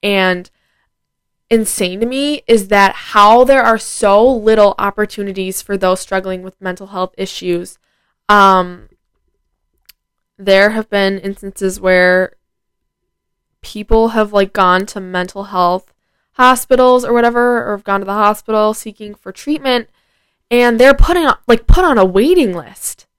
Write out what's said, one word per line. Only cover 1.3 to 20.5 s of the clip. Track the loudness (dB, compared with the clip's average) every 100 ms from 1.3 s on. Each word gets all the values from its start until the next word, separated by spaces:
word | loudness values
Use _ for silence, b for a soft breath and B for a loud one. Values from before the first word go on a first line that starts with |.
| _ _
insane | -2 -2 -4 -6 -4
to | -6
me, | -4 -4 -6 0
is | 0 2
that | 0 0
how | -2 -4 2 4 6
there | 4 4
are | 2 0
so | -4 -4 2 4 2
little | 2 0 2 2 2
opportunities | -6 -4 -8 -6 -10 -8 -8 -10
for | -8 -4
those | -2 -4
struggling | -4 -8 -6 -12
with | -14 _
mental | -12 -12 -14
health | -10 -10 -8
issues. | -12 -8 -6 -6 -8 -20 _ _ _ _ 0
Um, | 4 4 4 0 -10 -20 _ _ _ _ _ _ _ _ _ _ _ _ _ _ _
there | 0 2 2
have | 0 -4
been | -2 -2 -4
instances | -10 -12 -16 -8 -8 -4
where | 0 2 2 2 -2 _ _ _ _ _ _ _ _ _ _ _ _ _
people | -18 -16 0 2 2
have, | 0 0
like, | 0 0
gone | 0 2 2 -2
to | -12
mental | -10 -8 -8 -12 -10
health | -2 -2 -2 _ _ _ _ _
hospitals | 0 2 2 0 2 4 2
or | 2
whatever, | 0 0 0 0 -2 -4
or | -8
have |
gone | -4 -4
to | -4
the |
hospital | 0 0 0 -4 -2 -2 -4
seeking | -12 -16 -20 -18
for | -20
treatment, | -14 -6 -4 -2 -2 -4 _ _ _ _ _ _